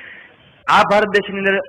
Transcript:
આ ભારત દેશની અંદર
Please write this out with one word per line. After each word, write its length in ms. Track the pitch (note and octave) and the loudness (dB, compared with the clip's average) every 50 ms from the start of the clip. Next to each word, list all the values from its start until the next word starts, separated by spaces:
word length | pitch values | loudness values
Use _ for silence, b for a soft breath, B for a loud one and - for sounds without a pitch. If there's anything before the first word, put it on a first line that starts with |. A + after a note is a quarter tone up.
| B B B B B B B B _ _ _ _ _ - D#3 | B B B B B B B B _ _ _ _ _ 0 2
આ 100 | G3 G#3+ F3+ | 2 2 2
ભારત 140 | G3+ G#3 G#3+ | 2 0 0
દેશની 340 | G3+ G3 G3+ G3 - F#3+ G3 | 0 0 -2 -2 -2 -8 -4
અંદર 200 | G3 G3 G3 G3 F#3+ | -2 -2 -2 -2 -4